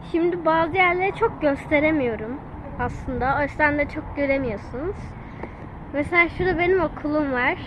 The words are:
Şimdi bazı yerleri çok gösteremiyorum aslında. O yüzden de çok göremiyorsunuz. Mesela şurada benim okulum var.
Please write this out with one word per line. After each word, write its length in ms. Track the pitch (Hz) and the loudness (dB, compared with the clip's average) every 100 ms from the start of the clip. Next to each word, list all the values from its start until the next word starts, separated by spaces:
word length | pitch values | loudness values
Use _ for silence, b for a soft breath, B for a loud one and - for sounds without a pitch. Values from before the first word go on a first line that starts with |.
| - | -2
Şimdi 340 | 330 339 349 | 0 2 2
bazı 300 | 320 320 330 | 2 4 4
yerleri 400 | 370 359 359 381 | 4 4 4 0
çok 260 | 392 440 - | 2 0 2
gösteremiyorum 960 | 302 277 - 302 311 311 247 214 220 269 - - - - | 0 0 2 4 4 2 0 -2 -6 -8 -10 -12 -10 -4
aslında. 580 | 240 - - 247 247 269 | -4 -4 -6 -2 0 2
O 20 | |
yüzden 360 | 285 - 302 294 | 0 2 2 2
de 120 | 285 | -2
çok 260 | 311 - | -4 -8
göremiyorsunuz. 800 | - 277 269 254 202 - 240 339 403 - - B B B B B - - | -2 0 2 0 -4 -8 -6 -6 -6 -10 -12 B B B B B -14 -6
Mesela 360 | 277 294 349 339 | -4 2 4 2
şurada 300 | - 370 330 | 2 0 2
benim 240 | 349 381 | 4 4
okulum 500 | 302 - 302 302 285 | 2 -2 -2 0 0
var. 240 | 254 262 359 | 0 0 -2